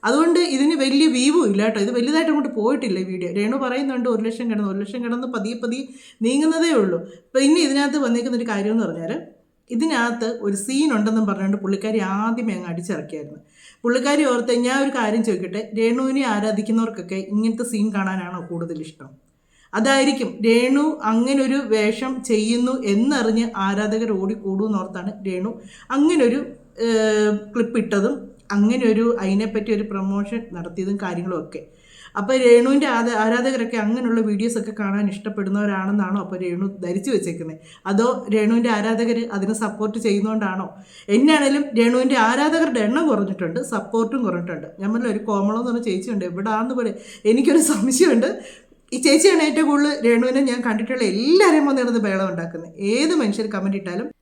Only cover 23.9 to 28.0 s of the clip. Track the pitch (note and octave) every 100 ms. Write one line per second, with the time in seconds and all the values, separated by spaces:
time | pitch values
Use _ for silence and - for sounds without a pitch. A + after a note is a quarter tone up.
23.9 | A3 A3+ G3 F#3+ A3 G3 F#3+ G#3+ G3+ F#3
24.9 | F#3 F3+ G#3 F#3+ F3+ F#3+ - - - -
25.9 | C4+ D4+ F4 A#3+ C4 E4+ - - - A#3
26.9 | A3 A3 G#3+ G#3+ G#3 - A#3+ A3+ A#3+ -
27.9 | G3+